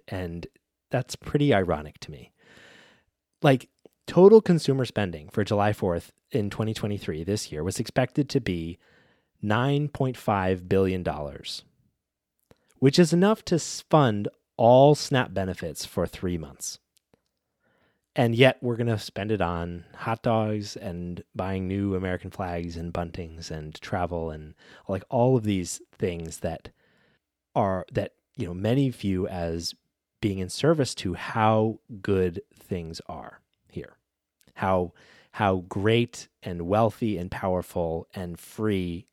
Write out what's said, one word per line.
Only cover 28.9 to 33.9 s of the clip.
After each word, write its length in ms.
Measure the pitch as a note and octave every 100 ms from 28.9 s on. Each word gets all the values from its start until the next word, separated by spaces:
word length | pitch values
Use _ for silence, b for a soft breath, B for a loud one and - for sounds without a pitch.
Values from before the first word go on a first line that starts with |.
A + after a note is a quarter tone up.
view 380 | A#2 G2+ F#2 F2
as 460 | F#2 E2+ E2+ F2 - _ _ _ _
being 200 | G#2 F#2+
in 80 | F#2
service 480 | - C#3+ D#3+ B2+ -
to 180 | F#2+
how 640 | E2 - A2+ A2 A2 A2 G#2+ - G#2+
good 400 | G2 F#2+ F2+ F2 - _
things 420 | - F2+ E2 E2 -
are 340 | D#2+ - - _ _ _
here, 280 | - -